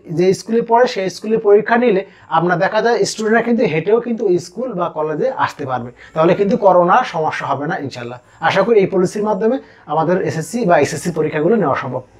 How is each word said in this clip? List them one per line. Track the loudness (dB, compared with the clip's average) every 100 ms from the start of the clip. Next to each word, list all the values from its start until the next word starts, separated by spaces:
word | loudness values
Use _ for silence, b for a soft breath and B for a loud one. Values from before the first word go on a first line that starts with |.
| -2
যে | 0 0
স্কুলে | 0 -2 -2
পড়ে | 2 2 2
সেই | 0 -6
স্কুলে | -6 -4 0
পরীক্ষা | 4 4 4 2
নিলে | 2 2 -2 B B
আপনার | 0 0 0
দেখা | 0 0
যায় | 0 0 -2
স্টুডেন্টরা | -2 0 0
কিন্তু | 2 0
হেঁটেও | 0 0 2 0
কিন্তু | 0 -2 0 0
স্কুল | -2 -8 -8
বা | -4 -6
কলেজে | -4 -4 -2 -2
আসতে | -2 -4 -4 -6
পারবে, | -6 -6 -14 B
তাহলে | 0 2 2
কিন্তু | 2 2
করোনার | 4 6 6 4
সমস্যা | 2 -4 -4 -4 -6
হবে | -6 -4
না | -6
ইনশাল্লাহ। | -8 -10 -12 -14 _ b
আশা | -2 0
করি | 2 2
এই | 2
পলিসির | 2 0 0
মাধ্যমে | -4 -2 0 -2 B B B
আমাদের | -2 0 0
এসএসসি | -2 -4 -6 -2 2
বা | 2
এইচএসসি | 2 -2 -6
পরীক্ষাগুলো | -2 -2 0 0 2
নেওয়া | 0 -2
সম্ভব। | -4 -8 -10 _